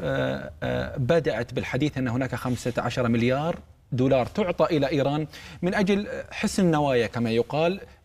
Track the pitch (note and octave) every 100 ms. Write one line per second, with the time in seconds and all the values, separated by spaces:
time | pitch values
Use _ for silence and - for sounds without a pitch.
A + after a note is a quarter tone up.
0 | D#3 C3+ C2 C2+ - - B2+ B2 B2+ -
1 | B2 E3+ D3+ A2+ A#2+ B2 G2+ B2+ D3 -
2 | C3 A#2+ C3 A#2+ B2+ A#2+ B2+ A#2 B2 B2
3 | A#2+ A#2 A#2+ C3 D#3+ - - - - B2
4 | C3 C3+ A#2 - F#3+ F3 D#3+ D#3 C#3 D3+
5 | C3+ D3+ D3+ - - D#3+ F3 G#3 F#3+ G3
6 | G#3 C#3 - - G#3 - F3+ D#3 D3 B2
7 | G#2+ A#2+ A#2 A2+ A#2 C#3+ E3+ G3 - -